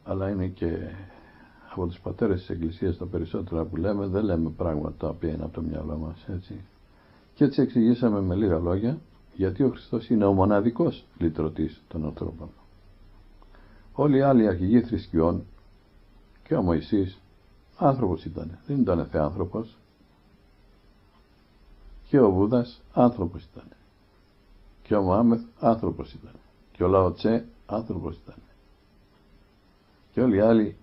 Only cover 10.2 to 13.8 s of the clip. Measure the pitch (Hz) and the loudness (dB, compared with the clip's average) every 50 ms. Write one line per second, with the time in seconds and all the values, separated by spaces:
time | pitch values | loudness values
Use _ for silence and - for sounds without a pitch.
10.2 | 101 98 98 95 92 101 104 101 104 120 117 - 170 143 - - - _ _ - | 4 4 4 4 4 4 4 4 2 0 0 2 0 0 -2 -6 -16 _ _ -2
11.2 | 85 80 78 82 78 78 76 - 80 76 - - _ _ - 80 78 76 - - | -2 -2 0 0 -4 -4 -2 -4 -4 -4 -6 -12 _ _ -10 -8 -8 -8 -8 -8
12.2 | 85 82 80 80 76 73 - - - - - - - - - - - - - - | -10 -10 -10 -12 -16 -18 -18 -20 -20 -20 -20 -20 -20 -20 -20 -20 -20 -20 -20 -20
13.2 | - - - - - - - - - - - - | -20 -20 -20 -20 -20 -20 -20 -20 -20 -20 -20 -20